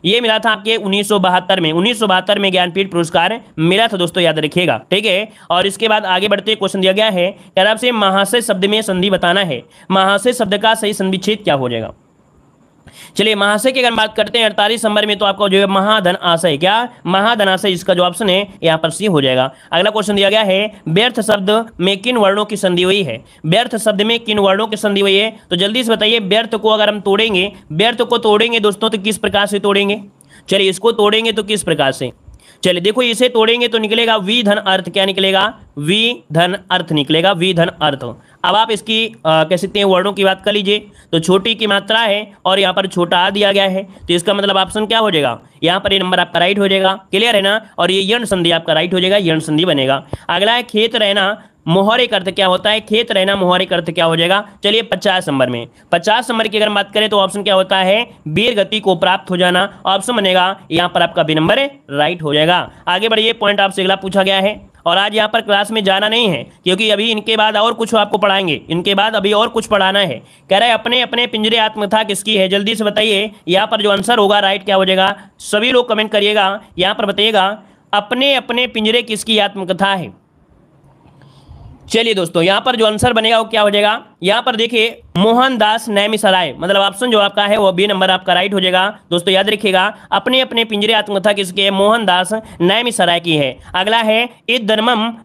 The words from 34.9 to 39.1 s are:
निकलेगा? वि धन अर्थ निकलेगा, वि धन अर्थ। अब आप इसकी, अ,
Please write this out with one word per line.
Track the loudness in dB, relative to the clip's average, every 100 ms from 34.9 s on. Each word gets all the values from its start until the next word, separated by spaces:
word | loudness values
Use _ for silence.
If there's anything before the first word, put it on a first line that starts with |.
| -2 -2
निकलेगा? | 0 0 0 -2 -6 -16 -8
वि | -2 0 0 -4 -4
धन | 0 0 -2 -4
अर्थ | -4 0
निकलेगा, | -2 0 2 2
वि | 2 0
धन | 2 0 0
अर्थ। | -4 -4
अब | -10 -12 _ -6 0 0
आप | 0
इसकी, | -2 -2 -2
अ, | -2